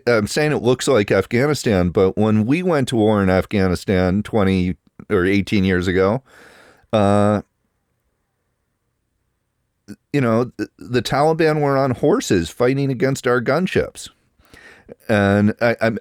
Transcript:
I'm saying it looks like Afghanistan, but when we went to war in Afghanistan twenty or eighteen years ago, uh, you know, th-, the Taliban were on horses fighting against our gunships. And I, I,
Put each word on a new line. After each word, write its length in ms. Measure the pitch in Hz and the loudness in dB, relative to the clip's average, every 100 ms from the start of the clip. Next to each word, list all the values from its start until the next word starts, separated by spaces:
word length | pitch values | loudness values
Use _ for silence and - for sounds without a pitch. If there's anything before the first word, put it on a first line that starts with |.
| - | 0
I'm 200 | 117 104 | 0 0
saying 260 | 151 151 | -2 0
it 100 | 123 | 0
looks 260 | 113 127 - | 0 0 2
like 220 | 120 104 | 0 2
Afghanistan, 800 | 101 - 117 147 147 127 95 90 | 0 0 -2 -2 -2 0 0 0
but 260 | 110 95 - | 2 2 2
when 300 | 110 107 107 | 0 2 2
we 160 | 165 | 0
went 260 | 180 151 123 | 0 -2 0
to 80 | 113 | 0
war 260 | 107 104 | 2 2
in 60 | 95 | 2
Afghanistan 960 | 92 - 104 95 87 - 113 92 98 | 2 0 -2 0 -2 -2 0 0 -2
twenty 540 | - 113 95 92 90 87 _ - - | -2 -2 0 0 -2 -6 _ -20 -4
or 160 | 101 92 | 0 2
eighteen 380 | 101 92 107 | 0 0 0
years 220 | 95 90 90 | 0 0 0
ago, 360 | 90 95 123 - - - - - _ _ | 0 0 -2 -8 -20 -20 -20 -20 _ _
uh, 480 | 110 101 104 104 104 - _ _ _ _ _ _ _ _ _ _ _ _ _ _ _ _ _ _ _ _ _ _ _ - - _ | 0 2 2 2 0 -4 _ _ _ _ _ _ _ _ _ _ _ _ _ _ _ _ _ _ _ _ _ _ _ -20 -20 _
you 60 | 143 | -2
know, 300 | 120 113 123 - | 0 0 -2 -6
th-, 140 | 104 _ | -10 _
the 240 | 101 120 | -6 -4
Taliban 580 | - 135 151 160 160 151 | -2 0 0 2 0 0
were 160 | 143 135 | 0 0
on 140 | 135 | 0
horses 580 | 120 147 233 - 98 85 | 0 0 0 0 -2 -2
fighting 420 | - 120 139 139 | -2 -2 0 -2
against 360 | 123 131 131 123 | -2 -2 -2 -2
our 160 | 123 | -2
gunships. 680 | 117 151 190 - - - - - _ _ _ - - - - - - | 0 -2 -2 -2 -4 -10 -20 -20 _ _ _ -20 -20 -20 -20 -18 -2
And 480 | 104 98 101 104 - | 0 2 4 2 2
I, 160 | 117 113 | -2 0
I, 80 | 113 104 | -2 -2